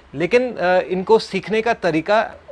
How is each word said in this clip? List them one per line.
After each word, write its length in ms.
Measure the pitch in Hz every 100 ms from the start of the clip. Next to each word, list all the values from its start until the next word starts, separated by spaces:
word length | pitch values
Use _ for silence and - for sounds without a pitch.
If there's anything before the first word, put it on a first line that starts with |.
| - 135
लेकिन, 400 | 170 247 247 139
अ, 240 | 175 180
इनको 400 | 160 185 190 220
सीखने 420 | - 190 - 220
का 120 | 226
तरीका 580 | 226 175 160 156 214 - - -